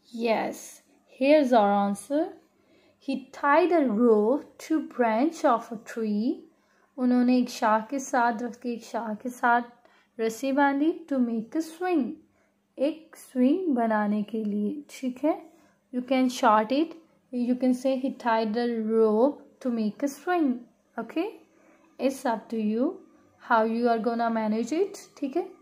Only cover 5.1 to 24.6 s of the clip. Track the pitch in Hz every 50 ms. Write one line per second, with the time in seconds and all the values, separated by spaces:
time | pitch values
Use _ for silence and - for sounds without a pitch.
5.1 | 214 220 262 330 330 - - 294 240 226 - - 240 214 - - - 233 220 214
6.1 | 208 208 220 262 370 381 - _ _ _ _ _ _ _ _ _ _ - 254 247
7.1 | 247 247 247 247 254 254 247 247 - - 254 220 214 220 214 - 285 277 269 -
8.1 | - 262 233 240 233 208 240 240 - - - 247 240 220 - - - 220 226 220
9.1 | 214 208 - 254 247 - - 240 233 240 240 240 - _ _ _ _ _ _ _
10.1 | _ - 226 226 226 - - 269 269 277 285 277 285 277 294 320 359 339 - -
11.1 | 285 262 247 233 226 226 214 - - 311 320 - - - 359 370 359 311 240 214
12.1 | - - _ _ _ _ _ _ _ _ _ _ _ - 254 294 320 - - _
13.1 | - - - - - 254 247 262 302 381 381 339 262 240 233 226 220 214 208 202
14.1 | 208 214 208 - - 220 220 208 202 208 208 208 294 302 - _ - - - 254
15.1 | 247 - - 302 359 403 - - _ _ _ _ _ _ _ _ - 247 247 -
16.1 | 269 262 262 254 247 - - 233 214 214 220 214 262 277 330 330 - - _ _
17.1 | _ _ _ _ - 247 240 233 247 247 254 254 254 247 - 262 269 254 269 269
18.1 | 262 - - 247 226 226 226 214 208 233 240 240 233 226 220 220 220 226 220 220
19.1 | 214 214 240 285 285 - - - _ _ - 262 233 226 220 208 202 - 285 285
20.1 | 285 - - 359 359 349 320 269 233 - - _ _ _ _ _ _ - 226 226
21.1 | - 311 349 440 - - _ _ _ _ _ _ _ _ _ _ _ - 240 269
22.1 | 254 - - 262 226 208 - - 233 220 214 208 214 226 254 330 392 - - _
23.1 | _ _ _ _ _ _ - - 240 226 220 226 226 233 240 240 233 226 202 240
24.1 | 233 226 233 233 226 220 220 214 214 226